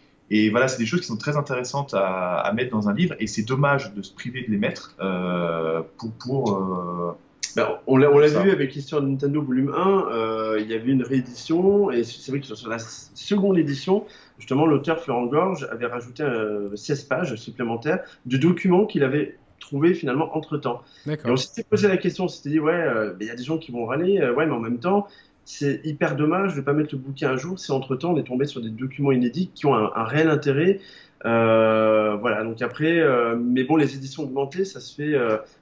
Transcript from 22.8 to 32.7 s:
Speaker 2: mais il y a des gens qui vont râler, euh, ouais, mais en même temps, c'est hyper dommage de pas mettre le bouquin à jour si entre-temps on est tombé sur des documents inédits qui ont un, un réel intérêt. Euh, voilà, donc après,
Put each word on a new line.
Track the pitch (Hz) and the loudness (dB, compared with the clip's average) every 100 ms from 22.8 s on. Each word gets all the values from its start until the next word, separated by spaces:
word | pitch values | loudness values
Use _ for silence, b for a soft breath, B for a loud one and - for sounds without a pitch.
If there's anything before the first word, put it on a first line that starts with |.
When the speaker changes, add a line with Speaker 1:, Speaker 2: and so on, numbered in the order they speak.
| 151 113 107 92 | 0 0 -2 -6
Speaker 2:
mais | 110 | -10
il | |
y | |
a | 120 | -8
des | |
gens | 127 160 | -4 -6
qui | - | -6
vont | 120 113 | -6 -4
râler, | 143 185 196 | 0 2 4
euh, | 127 | 2
ouais, | 127 | 2
mais | 160 | 0
en | 120 | 0
même | 113 120 | -4 -2
temps, | 175 202 202 B B B - | 0 0 0 B B B -16
c'est | - 143 - | -4 -2 -2
hyper | 156 147 160 147 | -4 -2 -2 0
dommage | 151 180 196 147 | 2 2 0 -2
de | |
pas | 139 | 0
mettre | 147 147 | 0 0
le | 135 | -4
bouquin | 135 135 135 | -10 -4 -2
à | 131 | -2
jour | 165 185 | -6 -8
si | - | -4
entre-temps | 135 135 131 170 | -4 -2 -4 0
on | 156 | -2
est | |
tombé | 127 127 143 | -2 -2 -4
sur | 123 | -4
des | 110 | -10
documents | 110 131 143 139 | -8 -8 -2 2
inédits | 127 123 135 185 | 2 2 -2 -6
qui | - 147 | -2 2
ont | 117 | 2
un, | 107 | 2
un | - | -2
réel | 113 147 160 | -2 2 2
intérêt. | 143 143 135 180 196 B B B B | 2 2 2 2 2 B B B B
Euh, | 117 117 113 110 110 110 110 110 107 104 | 0 2 6 6 6 4 4 4 2 0
voilà, | 117 107 | 0 -2
donc | 113 113 | -4 -4
après, | 117 | -6